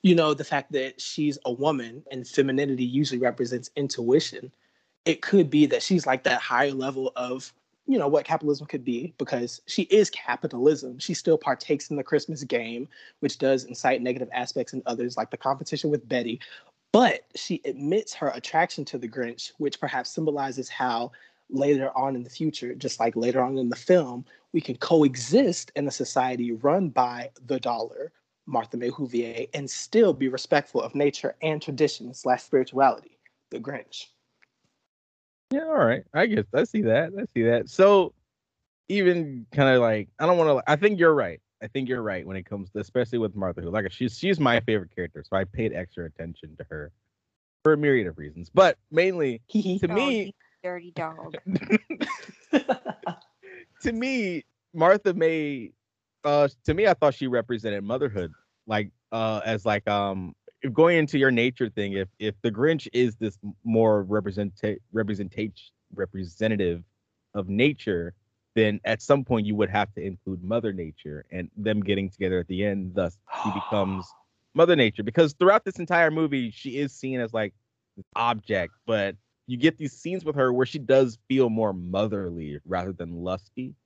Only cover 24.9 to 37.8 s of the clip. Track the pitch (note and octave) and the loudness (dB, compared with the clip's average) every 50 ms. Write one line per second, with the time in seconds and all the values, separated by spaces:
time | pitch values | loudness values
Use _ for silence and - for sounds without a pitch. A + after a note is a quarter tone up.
24.9 | E3+ D#3+ D3+ C#3 B2+ B2 A#2+ A#2+ D#3 B3 C#4 G3 - - - - _ C#3+ C#3+ C#3 | 6 6 6 6 4 0 -2 4 4 6 6 4 0 -2 -8 -8 _ -4 -4 -4
25.9 | - - C3+ - - C3+ B2+ B2+ B2+ B2 A#2+ A#2+ A#2 A2 A#2 C#3+ D#3+ G3 F#3+ D#3 | -4 -4 -6 -2 0 0 0 0 -2 -2 -2 -4 -4 0 2 2 2 2 0 0
26.9 | A#2+ C3+ B2+ B2 A#2+ A#2+ B2 - _ - C3 A#2 C#3+ B2+ - B2 A#2+ A2+ A2+ A#2 | 2 2 2 2 -2 -8 -12 -12 _ -20 -6 -4 -4 -2 -2 -2 -2 -2 -4 -8
27.9 | - - C#3+ E3 _ _ _ _ _ _ _ - C3+ A#2 A2+ - - A#2+ A#2+ A#2+ | -8 -10 -10 -10 _ _ _ _ _ _ _ -4 -4 -4 -4 -4 -8 -4 -4 -4
28.9 | A#2 - C#3+ A#2+ B2 A#2 A#2+ A#2 A#2 A#2 B2 - - D3 C#3+ B2+ - - - - | -4 -4 -8 -4 -2 -4 -4 -2 -6 -8 -8 -8 -8 -8 -8 -8 -10 -12 -10 0
29.9 | - A3 A3+ G3 D3 B2 C3 C3 B2+ B2+ - - D#3+ C#3+ C#3 - - B2+ A2 A#2+ | 4 6 6 6 4 2 0 -2 -2 -4 -2 2 2 2 2 0 -4 -4 -4 -2
30.9 | - C#3+ C#3+ C#3+ - - - - - _ - D#3 D#3 D3+ - - C#3 A#2+ D3+ C#3+ | -2 0 0 0 0 -2 -6 -6 -6 _ -4 -4 -4 -4 -6 -8 0 0 0 0
31.9 | - - A2+ A#2+ B2 - - C3+ B2+ B2 - _ - C3+ C3 - - C3 C#3 B2+ | 0 -6 -14 -16 -16 -6 0 0 0 0 -2 _ 2 2 2 2 2 4 4 4
32.9 | A2+ - _ - _ _ _ _ _ _ _ _ - - A2+ B2+ C#3+ - - _ | 4 0 _ -20 _ _ _ _ _ _ _ _ -14 -12 -10 -10 -10 -12 -14 _
33.9 | - - - _ _ _ _ _ _ _ _ _ _ _ _ _ _ _ _ _ | -18 -18 -18 _ _ _ _ _ _ _ _ _ _ _ _ _ _ _ _ _
34.9 | _ _ _ _ _ _ _ _ _ _ _ _ C4 C#4+ D#4+ D#4+ D#4 B3+ D3+ A2+ | _ _ _ _ _ _ _ _ _ _ _ _ -4 -4 -2 0 2 4 4 4
35.9 | A#2+ - - _ - D3+ G3 A#3 G#3 A3 - - - C#3 A#3+ - - G#3+ G3+ A2+ | 2 0 -4 _ 0 0 2 2 2 -2 -2 0 0 0 0 0 0 0 2 4
36.9 | A2 C3 E3 E3+ F#3+ G3 A#3+ - _ A#2+ A2+ A#2 A#2 A#2 G#2 A#2+ - - | 4 2 2 0 -6 -10 -10 -4 _ 0 2 4 2 2 0 -2 4 6